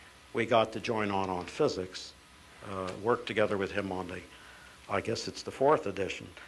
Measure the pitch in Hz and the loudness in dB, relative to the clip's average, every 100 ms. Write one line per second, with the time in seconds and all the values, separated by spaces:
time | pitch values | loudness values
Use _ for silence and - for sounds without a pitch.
0 | - - - 110 113 120 110 113 98 113 | -20 -20 -6 -2 6 6 6 0 -2 0
1 | 104 98 95 90 90 - 143 95 92 - | 2 2 0 -2 -4 0 0 2 -6 -8
2 | - - - - - - 104 95 92 92 | -14 -16 -20 -20 -20 -16 -8 -6 -6 -2
3 | 104 120 - 107 104 101 92 98 98 92 | 2 2 2 2 2 2 0 -2 -2 -4
4 | 90 90 85 - - - - - - 101 | -6 -10 -12 -18 -20 -20 -20 -20 -4 -2
5 | 110 113 - - - - 135 156 - 92 | 0 -4 -6 -8 -10 2 4 4 2 -4
6 | 92 - 98 87 | -4 -4 -10 -16